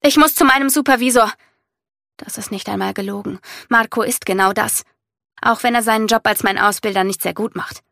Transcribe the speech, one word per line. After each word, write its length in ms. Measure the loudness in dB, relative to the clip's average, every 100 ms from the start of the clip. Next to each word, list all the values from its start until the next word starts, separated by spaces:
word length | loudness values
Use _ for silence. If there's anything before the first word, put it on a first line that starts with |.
„Ich 160 | 2 4
muss 180 | 4 4
zu 100 | 4
meinem 240 | 4 2
Supervisor.“ 640 | 0 2 2 4 4 2 0 _ _ _ _ _ _ _ _
Das 200 | -16 -14
ist 140 | -10
nicht 180 | -10 -6
einmal 240 | -4 -4
gelogen. 460 | -4 -8 -8 -10 -12 -16 -20 0
Marco 320 | 0 0 -2
ist 240 | -2 -2 -2
genau 280 | 2 2
das, 300 | 0 -2 -4 -8 _ _ _ _ _
auch 220 | -2 0
wenn 120 | 0 0
er 80 |
seinen 240 | 2 0 2
Job 200 | 2 2
als 160 | 0
mein 140 | -2 2
Ausbilder 440 | 0 0 -4 -2
nicht 180 | -2 -2
sehr 120 | -6
gut 220 | -4 -6 -6
macht. 260 | -12 -14 _